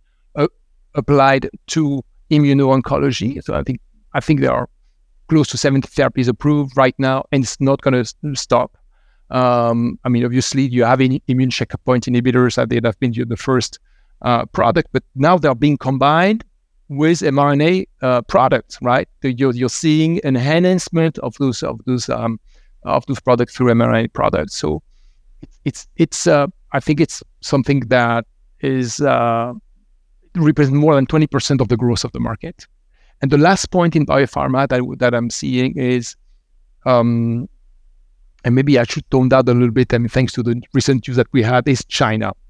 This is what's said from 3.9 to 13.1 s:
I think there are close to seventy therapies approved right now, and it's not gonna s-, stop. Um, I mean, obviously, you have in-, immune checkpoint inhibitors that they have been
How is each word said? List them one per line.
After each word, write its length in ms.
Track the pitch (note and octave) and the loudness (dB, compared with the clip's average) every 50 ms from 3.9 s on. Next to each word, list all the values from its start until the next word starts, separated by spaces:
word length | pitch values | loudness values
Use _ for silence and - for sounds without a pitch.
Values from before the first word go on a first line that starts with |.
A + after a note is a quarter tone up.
| _ _ _ _ - | _ _ _ _ -6
I 60 | C#3+ | -4
think 200 | - - D#3 C#3 | -2 0 0 0
there 140 | C3+ B2+ B2 | 0 0 0
are 160 | B2 B2+ - _ _ _ _ _ _ _ _ _ _ _ - | -2 -4 -6 _ _ _ _ _ _ _ _ _ _ _ 0
close 220 | D#3 D#3 C#3 - | 2 2 2 0
to 80 | - B2+ | -2 -2
seventy 300 | - C#3+ C3+ C3+ B2 - | 0 0 0 0 -2 -2
therapies 400 | - - C3+ B2+ - - B2+ A#2+ | -2 -2 -2 0 0 0 0 0
approved 500 | A2+ - - D3 D3+ D3 C#3+ C3+ B2+ C#3 | -2 0 0 0 0 0 -2 -2 0 2
right 180 | C3 C3 - - | 2 2 2 0
now, 280 | C3+ C3 C3 C3+ - - | -2 -2 -2 -4 -4 -2
and 120 | - C3+ B2+ | -2 -2 -2
it's 160 | - - - | -2 -4 -2
not 220 | C3+ C3+ C#3 - | 0 0 0 0
gonna 180 | - C#3 C3 B2+ | 0 0 0 0
s-, 160 | A#2 - - _ - D3 C#3 | 0 -4 -8 _ -10 -10 -8
stop. 440 | - - - B2+ A#2+ B2+ - _ _ _ _ _ _ _ _ _ _ _ - | -8 -4 0 0 0 0 -2 _ _ _ _ _ _ _ _ _ _ _ -6
Um, 680 | - B2+ B2+ B2 B2 A#2+ A#2 A#2 A#2 A#2 A#2 A#2+ - - - | -2 0 0 2 2 2 2 0 0 0 -2 -4 -4 -6 -4
I 60 | B2+ | -2
mean, 160 | B2 A#2 A#2+ | 0 0 0
obviously, 380 | A#2+ A#2+ C3 C3 - - C#3 C#3 C3 | 0 0 -2 -2 -2 -2 -2 -2 0
you 160 | A#2+ B2 A#2 | 0 2 2
have 160 | A2+ C3 C3 | 2 4 2
in-, 220 | C3 C3 C3 D3+ - - | 2 2 0 -2 -2 -2
immune 240 | B2+ B2+ C3 B2+ | 0 0 0 0
checkpoint 540 | - - A#2 - - - _ B2 B2+ B2 - | -2 -4 -6 -6 -8 -6 _ -2 0 0 0
inhibitors 500 | - A#2+ A#2+ A#2+ B2+ A#2 B2+ B2 A#2+ - | 0 0 0 0 2 2 2 2 2 2
that 140 | - B2 A2+ | 0 -2 -2
they 100 | B2 A#2 A2+ | 0 -2 0
have 160 | A#2 G#2+ - | -2 -2 -2
been 140 | C#3 B2 | -4 -4